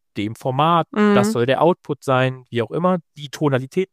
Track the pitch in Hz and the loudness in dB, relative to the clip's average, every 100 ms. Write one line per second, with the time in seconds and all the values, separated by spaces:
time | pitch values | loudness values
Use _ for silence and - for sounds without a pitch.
0 | _ - 104 113 135 131 156 170 156 208 | _ -6 -6 -6 -4 0 2 2 0 0
1 | 208 202 214 131 120 131 156 180 - 143 | 2 2 2 0 0 2 2 0 -4 -6
2 | - 127 131 131 123 117 110 156 180 180 | -2 0 0 -4 -8 -6 -4 -2 0 -2
3 | - 147 143 - 147 127 135 185 190 | -6 -18 -14 -4 0 0 -2 -6 -6